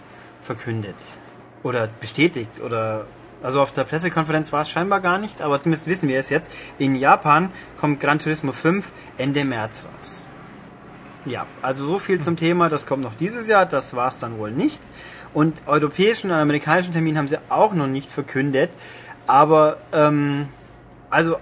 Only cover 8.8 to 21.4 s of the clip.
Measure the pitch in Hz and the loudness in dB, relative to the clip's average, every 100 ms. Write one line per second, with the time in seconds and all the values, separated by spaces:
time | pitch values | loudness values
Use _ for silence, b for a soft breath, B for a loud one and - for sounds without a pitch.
8.8 | - B B - 135 143 139 117 110 - | -4 B B -6 -2 -2 -2 -4 -4 -6
9.8 | - - - - - - - - - - | -6 -12 -10 -10 -10 -20 -20 -20 -20 -20
10.8 | - - - - 131 110 - - 127 135 | -20 -20 -20 -14 -10 -8 -10 -6 -4 -4
11.8 | 143 196 - 180 151 165 165 175 165 147 | -2 -2 0 0 0 0 0 2 2 0
12.8 | - 139 120 110 185 240 220 202 175 139 | -2 -4 -4 -4 -6 -4 2 4 4 0
13.8 | - 123 127 - 117 110 107 131 302 - | -2 -2 -2 -4 -8 -8 -6 -2 -2 -4
14.8 | - B B B B 147 160 151 - 147 | -14 B B B B 0 2 0 0 2
15.8 | 147 - 208 226 196 160 147 147 156 175 | 2 2 2 2 0 2 2 0 2 2
16.8 | 180 165 160 151 139 151 - 160 214 175 | 2 0 0 0 -2 -4 -2 2 4 2
17.8 | 135 135 135 - 143 135 143 131 135 - | 0 -2 -6 -8 -4 -2 0 2 0 -2
18.8 | B B B B - 135 151 160 151 - | B B B B 4 6 8 8 6 2
19.8 | - 160 151 147 143 143 143 - - - | -2 2 4 4 0 -2 -6 -12 -20 -20
20.8 | - - - 147 165 160 | -20 -20 0 2 2 0